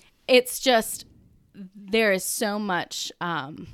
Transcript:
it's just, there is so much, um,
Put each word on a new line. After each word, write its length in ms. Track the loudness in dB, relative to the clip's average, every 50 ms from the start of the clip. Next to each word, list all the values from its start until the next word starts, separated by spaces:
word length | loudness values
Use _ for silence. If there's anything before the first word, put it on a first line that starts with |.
| _ _ _ _ _ 4
it's 320 | 6 6 6 4 -2 -2
just, 460 | 2 4 4 4 4 0 -6 -10 -12 -16 -20 _ _ _ _ _ _ _ -18 -18 -18 -18 -18
there 360 | -18 -8 -2 0 2 4 4 2
is 100 | 2 0
so 340 | -2 -4 -2 -2 -2 -2 -2
much, 540 | -2 -2 -2 -2 -2 -4 -8 -10 -10 -10 -10 -8
um, 480 | -6 -4 -4 -4 -6 -8 -10 -14 -14 -16